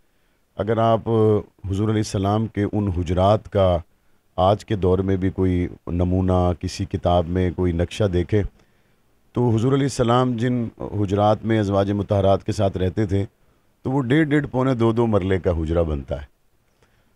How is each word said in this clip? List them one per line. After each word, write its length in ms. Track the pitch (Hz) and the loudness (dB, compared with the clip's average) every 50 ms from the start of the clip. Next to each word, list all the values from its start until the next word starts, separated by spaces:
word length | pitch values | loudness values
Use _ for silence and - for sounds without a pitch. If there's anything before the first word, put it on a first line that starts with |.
| _ _ _ _ _ _ _ _ _ _ _ | _ _ _ _ _ _ _ _ _ _ _
अगर 220 | - - 104 113 107 | -6 -4 -2 0 2
आप 280 | 113 113 113 110 - 113 117 110 110 110 107 101 - - _ _ - | 2 2 2 0 0 0 2 2 4 4 2 0 -2 -6 _ _ -8
हुज़ूर 240 | 92 98 95 107 107 | -6 -4 -2 0 0
अलैहिस्सलाम 580 | 110 107 110 - - 101 95 98 104 110 113 | 0 -2 -2 -2 -2 -2 0 0 0 0 -2
के 160 | 104 - 101 104 | -4 -2 -4 -2
उन 240 | - - 107 104 98 | -2 -2 -2 -2 -2
हुजरात 580 | 85 87 87 78 90 87 92 101 107 104 - | -2 -4 -2 -2 0 2 4 4 2 2 -2
का 240 | - - 101 95 92 87 82 - _ _ _ _ _ _ _ _ _ - | -2 0 2 2 2 2 0 -2 _ _ _ _ _ _ _ _ _ -2
आज 260 | - 90 95 107 107 - | 0 2 2 2 0 -2
के 120 | - 117 | -6 -4
दौर 260 | 95 87 90 92 92 | -2 0 0 2 2
में 160 | 95 95 98 90 | 0 0 0 0
भी 100 | 92 95 | -2 -2
कोई 380 | - - 95 92 90 87 90 - - - - - | -2 0 0 0 0 0 -2 -4 -8 -12 -10 -6
नमूना 640 | 82 87 90 90 92 92 92 92 92 90 90 90 87 | -2 -2 0 0 0 0 2 2 2 2 2 0 -2
किसी 320 | - - 92 - - 98 | -2 -6 -8 -6 -6 -8
किताब 400 | - - 90 - 90 87 90 85 | -6 -6 -4 0 2 2 2 0
में 260 | 80 90 92 90 90 76 | 0 -2 -2 -2 -2 -2
कोई 200 | - 92 90 82 | -2 -2 -2 0
नक्शा 340 | 85 87 - - - 110 98 | -2 -4 -4 -2 -2 -2 0
देखें, 340 | 87 87 87 - 110 104 92 - _ _ _ _ _ _ _ _ _ _ _ _ _ _ _ _ - | 0 0 -2 0 0 -2 -2 -2 _ _ _ _ _ _ _ _ _ _ _ _ _ _ _ _ -4
तो 140 | 120 123 123 | -2 0 2
हुज़ूर 240 | 110 110 110 131 135 | 2 2 2 2 2
अलैहिस्सलाम 640 | 139 139 139 - - 123 113 120 123 127 127 123 | 0 0 -2 -2 -2 0 2 2 2 2 0 0
जिन 340 | 110 117 127 123 123 117 113 - - 65 - - | -2 -2 -2 -2 -2 -4 -6 -8 -12 -12 -8 -4
हुजरात 520 | 104 104 90 101 98 104 107 107 - 110 | -4 -2 0 2 2 4 2 2 0 0
में 140 | 110 113 110 | 0 0 0
अज़वाज 320 | 104 98 101 98 101 98 | 2 2 2 0 0 0
मुतहरात 520 | 104 101 95 - 107 98 95 98 98 90 - | -2 -2 -2 0 0 2 4 2 2 2 0
के 80 | - | -4
साथ 260 | 98 107 101 98 - | -4 -2 -2 -2 0
रहते 300 | 92 92 92 - 107 113 | 0 -2 -2 0 -2 -2
थे, 200 | 87 95 98 98 - _ _ _ _ _ _ _ _ _ _ - | 0 0 -2 -4 -4 _ _ _ _ _ _ _ _ _ _ -6
तो 60 | 120 | -2
वो 80 | 131 143 | -2 -2
डेढ़ 260 | 131 113 135 160 160 | 0 2 2 2 2
डेढ़, 180 | 143 143 151 143 | 2 0 0 0
पौने 280 | 120 - 127 127 135 131 | -2 -2 -2 0 0 0
दो 160 | 110 117 113 113 | 2 2 2 2
दो 120 | 120 120 | 2 0
मरले 320 | 117 107 98 90 95 95 92 | 2 2 0 0 0 -2 0
का 120 | - 98 | 0 0
हुजरा 320 | 85 80 82 76 82 85 85 | 0 0 -2 0 0 0 0
बनता 320 | 78 73 69 67 - 73 | 0 -2 -6 -6 -8 -10
है। 120 | 71 71 - _ _ _ _ _ _ _ _ _ _ _ _ _ _ _ _ _ | -10 -10 -16 _ _ _ _ _ _ _ _ _ _ _ _ _ _ _ _ _